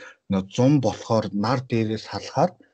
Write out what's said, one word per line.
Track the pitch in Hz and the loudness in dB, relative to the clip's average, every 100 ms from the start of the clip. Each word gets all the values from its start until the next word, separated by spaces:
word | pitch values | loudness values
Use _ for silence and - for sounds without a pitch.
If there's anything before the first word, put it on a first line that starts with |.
| - - - | -16 -16 -4
Нөө | 98 98 | -4 -2
зум | - 127 147 | 2 4 4
болохоор | 113 - - 110 107 | 2 -2 -2 0 0
нар | 101 107 135 | -2 0 -2
дээрээс | 131 117 107 110 - | 0 -2 0 -4 -8
салахаар, | 101 - - 175 - _ | -10 -6 0 0 -2 _